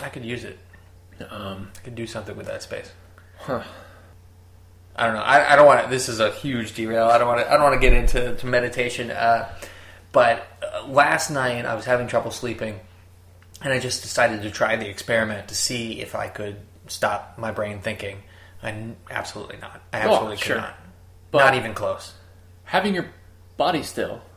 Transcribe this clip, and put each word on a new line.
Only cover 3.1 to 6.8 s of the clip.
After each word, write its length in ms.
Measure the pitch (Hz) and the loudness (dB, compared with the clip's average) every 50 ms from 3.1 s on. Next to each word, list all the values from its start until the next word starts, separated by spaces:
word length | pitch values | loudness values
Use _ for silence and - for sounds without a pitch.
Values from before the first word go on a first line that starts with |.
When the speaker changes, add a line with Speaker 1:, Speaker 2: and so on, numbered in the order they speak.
| - - - - - - | -20 -20 -20 -20 -20 -16
Speaker 2:
Huh. 240 | - - 131 120 - - - - - - - - - - - - - - - - - - - - - - - - - - - | -8 -6 -6 -6 -6 -10 -16 -20 -20 -20 -20 -20 -20 -20 -20 -20 -20 -20 -20 -20 -20 -20 -20 -20 -20 -20 -20 -20 -20 -14 -4
Speaker 1:
I 100 | - 117 | -2 0
don't 100 | 113 110 | 0 0
know. 60 | 107 | 0
I, 320 | 104 110 135 147 143 135 143 | 2 4 4 6 6 6 8
I 20 | |
don't 100 | 143 147 | 10 10
wanna, 220 | 143 131 120 113 110 | 10 10 8 4 0
this 200 | 127 127 - - | -2 -4 -2 -4
is 100 | 117 110 | -2 0
a 120 | 110 104 | 0 0
huge 420 | - - - 143 131 117 110 107 - | 0 -4 -6 -4 -4 -4 -4 -6 -6
derail. 320 | - | -6